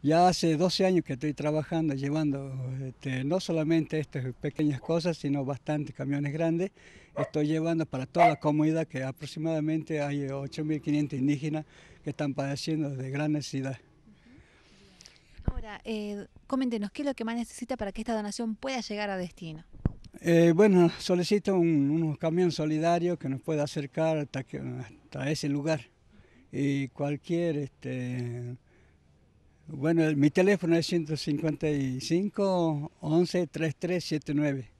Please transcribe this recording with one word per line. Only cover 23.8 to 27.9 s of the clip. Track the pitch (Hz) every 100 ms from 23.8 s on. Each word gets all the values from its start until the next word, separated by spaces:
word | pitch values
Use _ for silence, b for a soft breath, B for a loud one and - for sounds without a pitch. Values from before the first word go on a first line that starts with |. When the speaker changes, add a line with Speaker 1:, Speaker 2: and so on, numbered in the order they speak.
| 139 - 160 156
Speaker 1:
hasta | 143 135
que, | 127 139
hasta | 131 123 123 - - 139 135
ese | 156 147
lugar. | 143 151 156 - _ _ b b b _
Y | - 143 139 135
cualquier, | - 143 147 - 170 170 147
este, | 135 _ 127